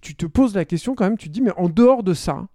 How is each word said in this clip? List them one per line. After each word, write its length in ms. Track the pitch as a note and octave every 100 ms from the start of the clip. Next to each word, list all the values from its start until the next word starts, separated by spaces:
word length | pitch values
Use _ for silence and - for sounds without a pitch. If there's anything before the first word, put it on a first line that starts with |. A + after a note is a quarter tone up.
tu 160 | - D3
te 100 | E3+
poses 300 | A#3+ C4 G3
la 80 |
question 320 | D#3+ E3 A#3+ C4+
quand 80 |
même, 120 | - A3+
tu 120 | D3+
te 40 |
dis, « 80 | F3
Mais 100 | B3 -
en 120 | F3
dehors 340 | E3 A#3+ B3+
de 120 | F#3
ça 320 | D#3+ E3+ C#3 G3